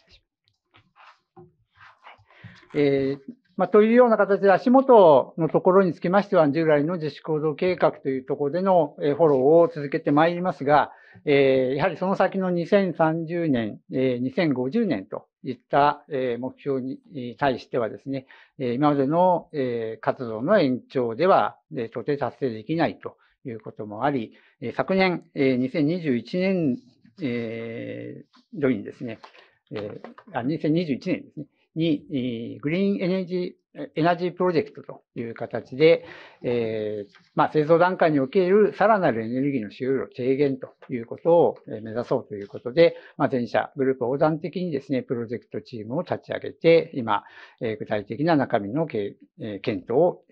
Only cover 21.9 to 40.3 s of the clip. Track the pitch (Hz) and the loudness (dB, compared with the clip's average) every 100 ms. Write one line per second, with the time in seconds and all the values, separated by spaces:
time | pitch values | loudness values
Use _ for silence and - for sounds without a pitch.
21.9 | - 113 143 131 - 135 110 107 160 143 | -8 -6 -4 -4 -4 -6 -6 -6 -2 -2
22.9 | 95 113 - _ _ 135 113 - - 107 | -4 -14 -16 _ _ -14 -14 -14 -14 -12
23.9 | 104 131 139 110 - _ _ 120 - 131 | -4 -2 -2 -6 -14 _ _ -10 -6 -2
24.9 | 190 190 175 - - 135 127 131 170 147 | 0 0 -2 -8 -2 0 2 -2 0 -2
25.9 | 180 160 120 117 180 190 190 156 123 - | -2 -2 -4 -2 -2 0 0 0 -2 -8
26.9 | _ _ _ 151 120 117 113 113 117 117 | _ _ _ -6 -6 -6 -8 -10 -12 -12
27.9 | 117 120 - - _ _ 208 139 113 - | -12 -12 -16 -20 _ _ -4 -2 -2 -6
28.9 | - 131 110 - - _ _ _ 107 104 | -12 -14 -14 -18 -20 _ _ _ -10 -10
29.9 | - - - - 160 120 156 160 160 175 | -12 -18 -20 -10 -6 -4 -4 0 0 0
30.9 | 120 185 170 - - 147 _ _ - 165 | -4 -4 -6 -8 -18 -18 _ _ -4 -2
31.9 | 147 - 143 123 113 117 113 143 175 196 | -2 -4 -6 -6 -8 -10 -8 -6 -2 0
32.9 | 202 180 190 180 180 180 - _ - 147 | 0 -2 -4 -4 -6 -6 -10 _ -16 -12
33.9 | - 160 175 180 175 180 165 - - - | -2 0 0 -4 -2 0 0 -2 -10 -20
34.9 | - _ - 117 113 117 120 - 127 160 | -20 _ -12 -12 -10 -10 -10 -12 2 4
35.9 | 165 - - - _ 139 120 113 110 107 | 4 0 -20 -20 _ -4 -2 -2 -4 -6
36.9 | 107 101 _ _ - 147 156 151 170 180 | -6 -10 _ _ -2 0 0 2 4 4
37.9 | 185 175 151 131 196 180 202 208 - 202 | 2 2 2 0 0 4 4 4 2 2
38.9 | 220 170 113 113 127 143 135 104 - 127 | 4 2 0 -4 -2 -2 -2 -6 -8 -4
39.9 | 135 - - 123 | -2 -4 -6 -2